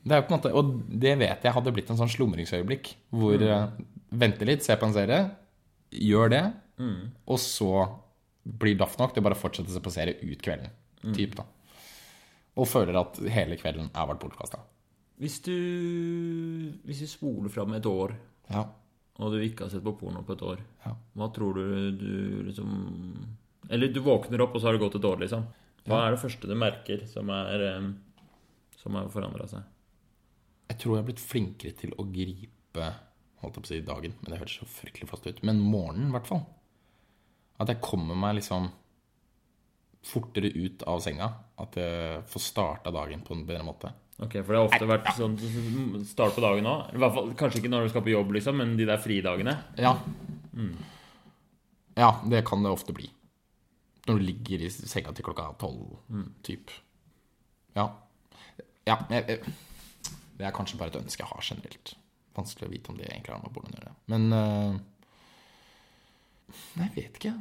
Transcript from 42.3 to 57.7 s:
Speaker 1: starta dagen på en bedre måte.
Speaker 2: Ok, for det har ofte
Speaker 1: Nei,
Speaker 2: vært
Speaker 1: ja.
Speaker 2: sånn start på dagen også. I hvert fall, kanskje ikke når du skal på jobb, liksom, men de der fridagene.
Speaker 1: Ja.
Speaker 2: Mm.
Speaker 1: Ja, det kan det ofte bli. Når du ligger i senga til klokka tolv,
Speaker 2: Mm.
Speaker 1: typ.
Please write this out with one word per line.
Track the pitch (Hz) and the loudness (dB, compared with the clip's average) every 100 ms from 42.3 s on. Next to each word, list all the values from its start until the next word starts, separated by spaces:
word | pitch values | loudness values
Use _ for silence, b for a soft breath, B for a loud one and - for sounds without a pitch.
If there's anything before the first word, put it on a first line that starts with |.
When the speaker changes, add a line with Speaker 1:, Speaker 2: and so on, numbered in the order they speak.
| 87 | -8
Speaker 1:
starta | - - 87 76 - | -4 -2 -2 -2 -6
dagen | 82 76 78 | -6 -6 -10
på | - 82 | -8 -8
en | 78 | -6
bedre | 85 | -6
måte. | 80 - - - _ - | -6 -10 -14 -14 _ -12
Speaker 2:
Ok, | 117 101 | -8 -6
for | 95 | 2
det | 110 | 4
har | 110 | 6
ofte | 113 110 | 4 4
Speaker 1:
Nei, | 110 | 2
Speaker 2:
vært | 107 | 2
Speaker 1:
ja. | |
Speaker 2:
sånn | 113 113 107 113 117 117 123 127 101 101 | 0 0 -2 -4 -4 -2 -2 -2 -4 -6
start | - 110 | 2 2
på | 101 | 4
dagen | 110 101 110 | 4 4 2
også. | 139 - | 0 -2
I | 123 | 4
hvert | 127 | 4
fall, | 120 113 | 4 -2
kanskje | - 143 - | 0 0 2
ikke | 120 | 0
når | 123 | 2
du | 113 | 2
skal | 117 | 2
på | 107 | 4
jobb, | 107 98 | 2 4
liksom, | 104 110 139 | 0 0 0
men | 120 113 | 2 2
de | 110 | 4
der | 107 | 2
fridagene. | 113 101 92 90 110 147 - - | 2 0 2 0 0 -2 -6 4
Speaker 1:
Ja. | 127 127 - - - - - 117 | 4 4 0 -10 -10 -12 -12 -6
Speaker 2:
Mm. | 104 82 78 B B B B B _ _ _ _ _ - | -4 -6 -12 B B B B B _ _ _ _ _ 8
Speaker 1:
Ja, | 120 113 107 | 8 8 2
det | 117 113 | 2 4
kan | 101 | 2
det | 101 | 2
ofte | 95 - | 0 -4
bli. | 80 - _ _ _ _ _ _ _ _ _ - | -10 -12 _ _ _ _ _ _ _ _ _ 2
Når | 107 | 4
du | 95 | 4
ligger | 101 113 92 82 | -2 -4 -4 -4
i | |
senga | - - 95 78 | -8 -6 -6 -6
til | - - | -8 -8
klokka | 80 80 - | -6 -6 -6
tolv, | 98 64 - - _ | -8 -8 -12 -16 _
Speaker 2:
Mm. | 104 95 - | -8 -8 -12
Speaker 1:
typ. | - - - - _ _ _ _ _ _ _ _ _ | -12 -12 -12 -20 _ _ _ _ _ _ _ _ _